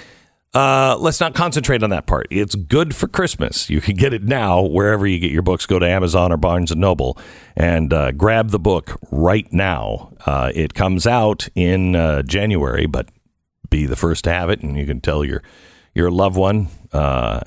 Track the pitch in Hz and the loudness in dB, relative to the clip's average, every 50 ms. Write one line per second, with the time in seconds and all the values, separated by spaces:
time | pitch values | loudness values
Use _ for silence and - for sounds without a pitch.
0 | - - - _ _ _ _ _ _ _ - 135 139 135 135 135 135 131 123 - | -20 -20 -20 _ _ _ _ _ _ _ 0 2 2 4 4 4 4 2 2 2
1 | - 160 147 - 175 156 - - 175 175 - 151 131 - 131 113 107 104 98 76 | 0 0 0 0 -2 -2 -2 -2 -2 -2 -2 -2 0 0 0 0 0 0 -2 -2
2 | - - - 64 - - 78 98 104 98 - 104 82 - - 151 170 156 - - | -2 -2 -2 -2 -2 -2 -2 -2 -2 -2 -4 -6 -2 0 2 2 2 0 -2 -4
3 | - - - - 185 - - - 71 55 55 - - - 76 78 - 101 101 90 | -4 -4 -2 -2 -2 -2 -2 -4 -4 -4 -4 -4 -4 -2 -2 -2 0 0 0 2
4 | 131 139 120 107 101 110 139 123 110 98 87 90 98 85 76 92 101 104 107 101 | 2 2 0 0 -2 -2 -2 0 0 2 2 2 2 2 2 2 2 2 2 2
5 | 98 101 92 85 90 78 71 85 87 92 90 82 - - 95 90 87 87 92 95 | 0 0 0 0 -2 0 0 0 0 0 0 0 0 0 0 2 2 2 2 2
6 | 92 87 82 92 87 90 85 80 85 87 87 90 87 80 82 80 95 95 87 73 | 2 2 2 2 2 2 2 2 2 2 2 0 0 0 0 2 2 2 2 2
7 | 67 64 - - - - - - - - - - 80 85 85 80 80 67 82 78 | 0 -2 -4 -6 -12 -20 -20 -20 -20 -8 -2 0 2 2 2 2 2 2 0 0
8 | 71 65 67 73 95 110 113 113 110 110 104 101 82 104 92 82 - - - - | 0 0 0 0 2 2 4 2 2 0 0 0 0 0 0 0 -2 -6 -12 -14
9 | - - - 71 82 87 101 107 - - - 87 98 95 85 64 52 52 53 - | -10 -6 -2 0 2 2 2 0 0 -2 -2 0 0 0 -2 -2 -4 -6 -6 -8
10 | - - - - - - 69 67 64 65 - 82 80 73 - - 101 92 92 92 | -10 -14 -20 -8 -4 -2 -2 0 0 -2 -2 -2 -4 -2 -2 0 0 0 0 2
11 | - 117 120 123 110 107 101 - - - - 95 90 87 92 95 92 90 90 82 | 2 2 2 2 2 2 0 -2 -6 -6 -2 0 0 2 2 2 2 2 2 2
12 | 82 80 73 71 69 65 - 101 101 107 101 82 71 65 62 - 78 78 - 64 | 2 2 0 0 -2 -2 -2 -2 0 0 0 0 0 0 0 -2 -2 -2 -2 -4
13 | 60 - _ _ _ _ _ _ _ _ _ _ - - - 78 73 65 60 - | -6 -8 _ _ _ _ _ _ _ _ _ _ -8 -4 -2 0 0 0 -2 0
14 | - 82 82 - - 87 85 90 87 87 104 - 78 73 69 73 71 73 67 62 | 0 0 0 0 -2 -2 -2 0 0 -2 -2 -2 -4 -4 -4 -4 -4 -4 -6 -4
15 | - 76 73 76 73 67 65 - - - - - - - - _ _ _ - - | -2 -2 -2 0 -2 -2 -4 -6 -8 -12 -20 -20 -20 -20 -20 _ _ _ -2 0
16 | 85 90 87 92 98 98 92 92 95 98 104 107 98 82 - - - - - 73 | 0 2 2 2 0 0 2 2 2 2 2 0 -2 -4 -6 -12 -12 -6 -4 -2
17 | 73 69 67 64 60 55 53 58 - | 0 0 0 -2 -2 -2 -4 -4 -6